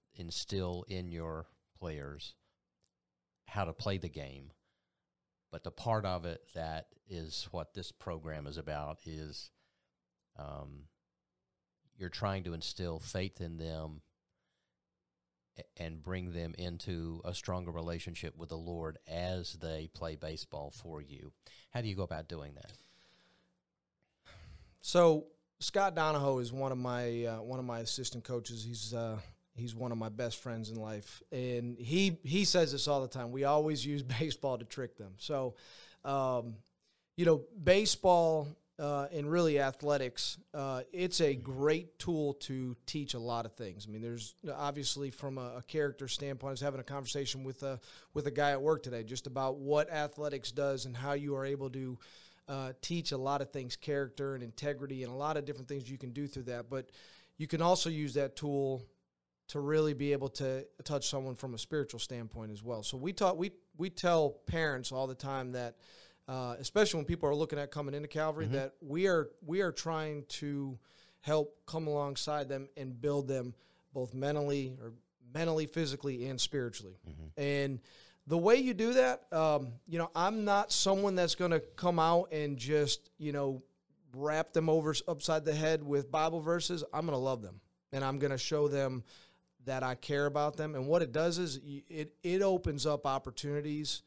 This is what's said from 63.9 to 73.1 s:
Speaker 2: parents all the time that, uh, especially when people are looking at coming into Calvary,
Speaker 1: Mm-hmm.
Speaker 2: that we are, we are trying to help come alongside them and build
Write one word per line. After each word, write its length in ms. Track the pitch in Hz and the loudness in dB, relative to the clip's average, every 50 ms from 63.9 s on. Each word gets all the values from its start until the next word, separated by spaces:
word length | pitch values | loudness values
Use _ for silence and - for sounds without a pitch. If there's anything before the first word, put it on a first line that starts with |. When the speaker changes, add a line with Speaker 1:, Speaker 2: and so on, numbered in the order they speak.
| 180 - - 175 175 165 156 139 143 - - | -2 2 4 6 6 6 6 4 2 -2 -4
Speaker 2:
parents 460 | - - 165 160 151 139 127 127 - | -2 0 2 2 2 0 0 -4 -4
all 160 | 131 131 135 | -2 -2 -2
the 80 | 131 131 | -2 -2
time 380 | - - 139 135 135 127 127 123 | -4 -4 -4 -2 -2 -4 -4 -4
that, 220 | 123 123 120 120 _ - - - - - - - _ _ - | -4 -4 -6 -8 _ -20 -20 -20 -20 -20 -20 -20 _ _ -6
uh, 260 | 131 131 127 123 120 - | -6 -4 -4 -4 -4 -4
especially 380 | 135 - - 208 214 208 - | -4 2 6 6 6 6 4
when 80 | 165 143 | 0 0
people 240 | - 170 165 - 143 | 0 0 2 2 4
are 60 | 147 | 4
looking 220 | 147 160 156 156 143 | 4 2 0 0 -2
at 120 | 143 143 | -4 -4
coming 220 | - 151 147 143 143 | -4 -6 -4 -4 -4
into 120 | 147 151 147 | -6 -6 -4
Calvary, 360 | - 156 156 156 151 147 - | -2 0 0 0 0 0 0
Speaker 1:
Mm-hmm. 100 | 107 127 | 0 0
Speaker 2:
that 180 | 139 135 135 - - | 0 0 -2 -6 -10
we 260 | 170 143 143 165 185 | -8 -4 0 4 4
are, 220 | 196 180 165 147 - - - - | 6 6 4 2 0 -4 -12 -6
we 160 | 151 165 190 | -2 0 2
are 100 | 202 175 | 2 0
trying 540 | - - - 165 165 156 156 156 151 147 143 - | 0 -2 -2 -2 -2 -2 -2 -4 -4 -6 -8 -8
to 480 | - - 151 147 143 143 139 135 127 117 _ _ _ - - _ _ _ | -8 -6 -4 -2 -2 -2 -2 -4 -6 -8 _ _ _ -20 -20 _ _ _
help 320 | - 143 151 156 147 147 - _ _ | -2 2 4 4 4 2 -2 _ _
come 220 | - - 160 160 | -8 -6 -4 -2
alongside 640 | 151 147 147 143 143 139 - - - 147 147 143 127 | 0 0 0 0 0 -2 -4 -2 -2 0 -2 -2 -2
them 180 | 139 135 135 139 - | -4 -6 -8 -8 -10
and 240 | 151 139 131 127 117 | -8 -8 -8 -6 -2
build 280 | 123 147 | 0 2